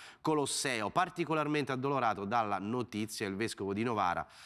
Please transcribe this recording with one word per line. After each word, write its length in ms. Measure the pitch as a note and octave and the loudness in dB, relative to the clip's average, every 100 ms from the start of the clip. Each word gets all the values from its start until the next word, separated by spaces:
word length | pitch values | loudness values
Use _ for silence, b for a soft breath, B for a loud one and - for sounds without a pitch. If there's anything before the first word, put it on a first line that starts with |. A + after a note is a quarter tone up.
| B B | B B
Colosseo. 720 | - D3+ C#3 - C#3+ A#2+ G#2 | 0 2 2 0 0 0 0
Particolarmente 840 | E3 F3+ - D#3+ D#3+ D3 D3+ C#3 | 2 0 0 0 0 2 2 0
addolorato 540 | C3 C3+ C#3 A#2+ G2 G2 | 0 0 2 2 2 0
dalla 320 | A#2+ G#2+ G2 | 2 2 0
notizia 680 | G2+ B2 A#2+ G#2 A2 - G#2 | -2 -2 -2 -4 -4 -4 -4
il 100 | G2 | -2
vescovo 360 | A2 - G2 | -2 -2 -2
di 120 | G2+ | 0
Novara 420 | A#2 G#2+ F#2 E2 D2+ B | 0 2 2 0 -4 B